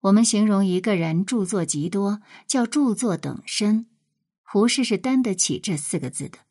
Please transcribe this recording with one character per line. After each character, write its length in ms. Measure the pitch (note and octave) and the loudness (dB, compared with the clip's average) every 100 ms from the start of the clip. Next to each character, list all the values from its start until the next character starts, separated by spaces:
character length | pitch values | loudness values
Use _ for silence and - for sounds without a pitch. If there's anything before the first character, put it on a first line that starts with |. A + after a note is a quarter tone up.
我 120 | G3 | 4
们 120 | G#3 | 4
形 220 | A#3 G#3+ G#3+ | 4 2 2
容 200 | G3 G3 | 2 2
一 140 | F3+ | 0
个 160 | F3+ G3 | 0 0
人 280 | E3 D#3+ | 0 0
著 220 | F#3 A#3+ F#3 | 0 -2 -2
作 180 | G#3 | -2
极 240 | D#3+ D3 D#3+ | -2 -4 -2
多， 320 | G3 G3 G#3 _ - _ | -2 -2 -4 _ -20 _
叫 200 | C4+ A#3 | -2 0
“著 280 | D4 C#4 | 0 0
作 220 | G#3 A#3+ E3 | 0 -2 -2
等 260 | C#3+ - - | -6 -10 -8
身”。 400 | - G#3 G#3+ A3+ _ _ _ _ _ | -2 2 2 -2 _ _ _ _ _
胡 240 | _ G3+ A3+ | _ 2 2
适 160 | B3+ | 2
是 140 | B3 G3 | 0 -2
担 240 | B3+ C4 | 0 0
得 120 | A#3+ | 0
起 240 | F#3 - - | 0 -2 -2
这 180 | - D#3 | -4 -6
四 220 | - E3 | -4 -6
个 120 | - | -6
字 180 | - E3 | -10 -12
的。 100 | - _ | -14 _